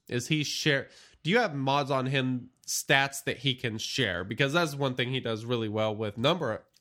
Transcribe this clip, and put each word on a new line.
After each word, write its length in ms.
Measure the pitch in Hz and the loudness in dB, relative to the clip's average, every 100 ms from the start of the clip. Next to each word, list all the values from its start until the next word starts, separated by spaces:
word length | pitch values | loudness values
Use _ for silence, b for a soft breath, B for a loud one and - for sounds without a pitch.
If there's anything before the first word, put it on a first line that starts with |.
| - | -6
Is 200 | 120 123 | -4 0
he 160 | 156 | 0
share? 440 | 147 - 156 139 - B B B | 0 0 2 2 -2 B B B
Do 60 | 151 | 2
you 80 | 220 | 2
have 160 | 220 | 2
mods 360 | 143 135 143 135 | 0 2 2 2
on 160 | 135 127 | 0 0
him, 440 | 139 131 127 120 _ - | 0 0 -2 -4 _ -6
stats 560 | - - 139 139 - | -6 4 4 4 -2
that 140 | - - | -4 -2
he 160 | 139 | -2
can 240 | 131 127 107 | -2 -4 -4
share? 440 | - - 117 87 | -4 0 0 0
Because 280 | 92 113 139 | -4 0 2
that's 220 | 160 165 | 2 0
one 200 | 139 139 | 0 -2
thing 160 | 127 123 | 0 -2
he 60 | 131 | -2
does 240 | 117 110 | -2 -4
really 240 | 117 123 110 | -2 -2 0
well 260 | 107 110 | 0 0
with 240 | 107 110 107 | 0 -4 0
number, 460 | 127 175 139 104 - _ | 0 0 -2 -6 -8 _